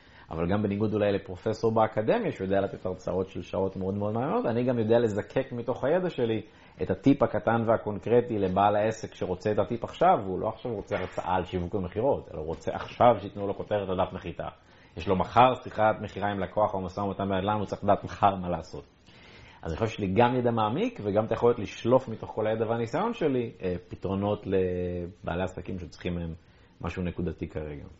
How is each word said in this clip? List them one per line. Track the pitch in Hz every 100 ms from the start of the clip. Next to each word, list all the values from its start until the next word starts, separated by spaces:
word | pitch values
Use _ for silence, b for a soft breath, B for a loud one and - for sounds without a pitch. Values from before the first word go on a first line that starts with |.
| B B B
אבל | 80 85
גם | 101
בניגוד | 104 101 107
אולי | 104 101
לפרופסור | 101 - 90 113 107 113
באקדמיה, | 113 110 - 113 226 185
שהוא | -
יודע | 95 98
לתת | 95 - 92
הרצאות | 90 - 90 92
של | 104
שעות | 87 92 95 95
מאוד | 95
מאוד | 101 104
מעניינות, | 110 139 233 185
אני | 117
גם | 123 123
יודע | 107 117
לזקק | 117 101 - 135 131
מתוך | 120 117 120
הידע | 131 180 185
שלי | - 117 110 - B B -
את | -
הטיפ | 92 139 139
הקטן | 113 107 - 113 110
והקונקרטי | 107 104 101 104 120 113 107
לבעל | 95 92 101 104
העסק | 110 110 98
שרוצה | - 92 90 107
את | 107
הטיפ | 98 117
עכשיו, | 104 - 175 165
והוא | 98 90
לא | 107
עכשיו | - 127
רוצה | 104 - 98
הרצאה | 90 - - 92
על |
שיווק | 87 92 87
ומכירות, | 104 87 104 135 92 -
אלא | 85
הוא | 78
רוצה | 80 -
עכשיו | - - - 120 107
שיתנו | 98 101 98
לו |
כותרת | 98 87 104 95
על | 92
דף | 90
נחיתה. | 92 87 - 78 - _ B B -
יש | 87
לו | 92
מחר | 87 117 127 120
שיחת | - - 107 95
מכירה | 101 95 101
עם | 101
לקוח | 90 - 104
או | 95
משא | 92 101
ומתן | 101 92 98
בנדלן, | 95 98 107
הוא | 95
צריך | 98
לדעת | 101 95
מחר | - - 104
מה | 95 90
לעשות. | 85 - 78 - _ - B B B B B
אז | 87
אני | 80
חושב | 110
שיש | -
לי | 98
גם | 95 120 127
ידע | 120
מעמיק, | 113 107 135 247 -
וגם | 104 101
את | 110
היכולת | 113 120 120
לשלוף | 95 - 113 127 -
מתוך | 110 107
כל | - 107
הידע | 110 110
והניסיון | 117 113 151 226
שלי, | 233 160 127 117 -
אה, | 90 87 -
פתרונות | - 92 98 101 104 98
לבעלי | 95 92 90 90 90 87 - 87 85
עסקים | 92 - 92 92
שצריכים | 80 - 92
מהם | 87 82 80 b b b -
משהו | 87 92
נקודתי | 87 85 90 - 80
כרגע. | - 76 73 - -